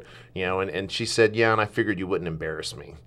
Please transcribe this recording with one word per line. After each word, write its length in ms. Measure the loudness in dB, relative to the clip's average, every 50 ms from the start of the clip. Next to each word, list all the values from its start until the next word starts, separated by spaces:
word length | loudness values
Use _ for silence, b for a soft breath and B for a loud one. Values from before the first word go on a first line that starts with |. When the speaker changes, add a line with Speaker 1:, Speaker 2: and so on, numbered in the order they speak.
Speaker 1:
suit. 20 | -2 B B B B B B
Speaker 2:
You 100 | -4 -2
know, 140 | 0 0 0
and, 100 | 0 0
and 220 | -2 -4 -4 -4
she 140 | -4 -4 -4
said, 320 | 0 4 4 4 6 6 4
"Yeah, 160 | 4 4 4
and 80 | 4
I 40 | 2
figured 340 | 2 0 0 0 0 0 -2
you 80 | -2 -2
wouldn't 200 | -2 -2 -2 -2
embarrass 480 | -6 -4 -4 -6 -6 -6 -8 -10 -10
me." 200 | -12 -14 -16 -18 -20 -20